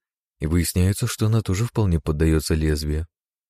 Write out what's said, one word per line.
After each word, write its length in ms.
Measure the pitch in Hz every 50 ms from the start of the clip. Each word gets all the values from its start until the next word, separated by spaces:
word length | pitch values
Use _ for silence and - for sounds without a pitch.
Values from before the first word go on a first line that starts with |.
| _ _ _ _ _ _ _ -
и 60 | 76
выясняется, 600 | 76 85 90 82 - - 90 90 95 101 - 120
что 200 | 113 - - 107
она 160 | 107 113 113
тоже 220 | - - 92 101 117
вполне 360 | - - 117 104 95 82 80
поддаётся 540 | - 80 76 73 80 80 80 78 - - 82
лезвию. 520 | 78 78 78 76 69 73 76 76 78 80 _ _ _ _ _ _ _ _ _